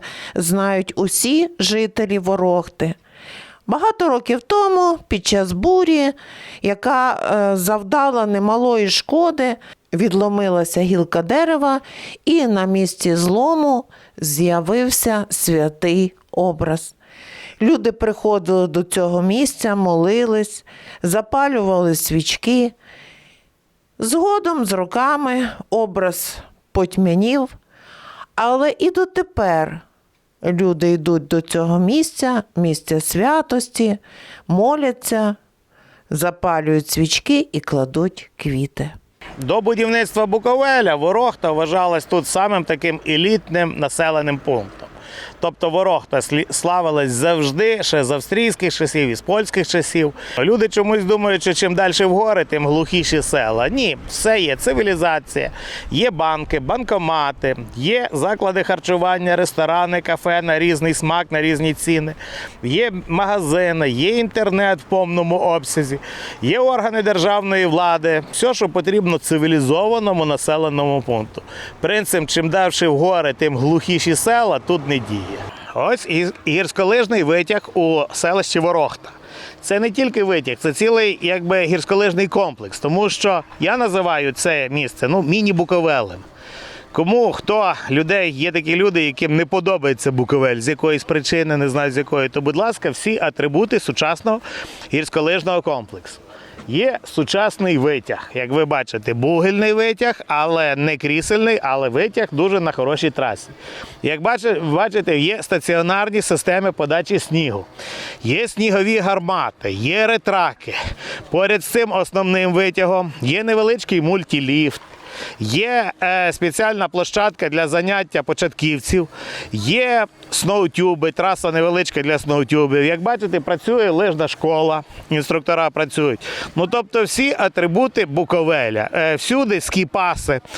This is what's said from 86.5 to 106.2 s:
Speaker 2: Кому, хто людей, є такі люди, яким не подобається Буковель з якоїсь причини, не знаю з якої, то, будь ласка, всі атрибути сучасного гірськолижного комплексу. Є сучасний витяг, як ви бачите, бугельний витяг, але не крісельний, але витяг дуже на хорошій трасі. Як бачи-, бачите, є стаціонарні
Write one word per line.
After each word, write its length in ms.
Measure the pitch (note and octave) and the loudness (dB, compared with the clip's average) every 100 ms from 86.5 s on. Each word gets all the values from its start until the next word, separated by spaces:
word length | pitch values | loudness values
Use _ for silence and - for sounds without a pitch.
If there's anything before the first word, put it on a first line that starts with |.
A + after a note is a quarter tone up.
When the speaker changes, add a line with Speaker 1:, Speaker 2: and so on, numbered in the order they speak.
| - - - - | -18 -18 -20 -8
Speaker 2:
Кому, 400 | - E3 A#3+ A3 | -2 2 4 2
хто 420 | C#3 - G#3+ F#3+ D3+ - | 0 0 2 2 -2 -2
людей, 400 | C#3 D#3+ G3 E3+ | 0 2 2 0
є 200 | C3+ E3 | 0 -2
такі 240 | E3 D#3 E3+ | -2 0 2
люди, 300 | G3+ E3+ D3+ | 2 2 0
яким 300 | C3 D#3 D#3 | 0 0 2
не 100 | E3 | 2
подобається 640 | F#3+ F3+ F#3+ C#3 B2+ C#3+ | 0 0 0 0 0 0
Буковель 480 | B2+ A#2+ C#3+ C3 A#2+ | 0 0 2 2 0
з 80 | A#2 | -2
якоїсь 360 | D3+ D#3 D3+ | 0 0 0
причини, 540 | - D#3 C3+ E3+ D#3 D3 | 0 -2 0 0 0 0
не 120 | C#3 | 0
знаю 220 | C3+ C#3+ | 0 0
з 60 | C3 | -2
якої, 320 | C#3 C#3+ C3 | -2 0 0
то, 120 | D3 | -2
будь 140 | C#3+ D3+ | -2 0
ласка, 340 | A3 A3 E3+ | 0 -2 -6
всі 300 | B2+ G#3+ A3 | -4 -4 -2
атрибути 580 | D#3+ - D3 D3+ A3 A3 | -2 -2 -2 0 0 0
сучасного 600 | - B2 D#3 E3 A3+ A3 - - - - - | -2 -2 -2 -2 -2 -4 -6 -14 -14 -16 -4
гірськолижного 680 | C#3 D#3 D#3+ D#3 F#3 D#3+ F3 | -4 -2 -2 0 0 0 -2
комплексу. 580 | D#3+ C#3 G#2 F#2+ - - - - - - - | -2 -4 -6 -16 -18 -20 -20 -20 -20 -20 -6
Є 320 | C3+ B3+ A#3+ | 0 0 -2
сучасний 720 | - - D3+ G3 G#3+ - F#3+ D#3 | -6 -4 0 0 0 0 0 2
витяг, 540 | C#3+ C#3 - G#2+ - | 2 0 -4 -8 -8
як 180 | B2+ B2 | -8 -2
ви 140 | C#3+ D3+ | 0 0
бачите, 480 | C#3+ - A2+ - | 0 -2 -6 -4
бугельний 600 | A#2 C3+ E3 F#3 G3+ G#3+ | -2 0 2 2 2 0
витяг, 480 | G#3+ A3+ A3+ A#3+ - - | 2 0 0 -2 -2 -4
але 480 | D3+ D#3 E3 D3+ C#3 | -2 0 2 0 0
не 220 | D3+ D3 | 0 -2
крісельний, 640 | C#3 D3+ D#3 G#3 A3+ A3 | -2 -2 0 2 2 0
але 260 | C3+ C3+ C3+ | 0 0 0
витяг 380 | B2 G3+ A3 G#3+ | 0 0 0 -2
дуже 280 | C#3+ F#3+ G3 | 0 0 2
на 120 | E3 | 0
хорошій 380 | C#3+ C3 D3+ D#3+ | -2 -2 0 -2
трасі. 380 | C#3 B2+ G2+ - - - - - - | 0 -4 -4 -10 -20 -18 -16 -16 -6
Як 180 | - D3+ | -4 -2
бачи-, 400 | F#3 A#3+ A#3 F3 | 0 0 0 0
бачите, 540 | D#3+ D#3 G#3+ G#3 F3 D3+ | 0 0 2 0 0 2
є 260 | D#3 G#3+ | 0 -2
стаціонарні 800 | - F3+ - E3+ E3+ G3 G#3 G#3 | -2 -2 0 0 2 0 0 -2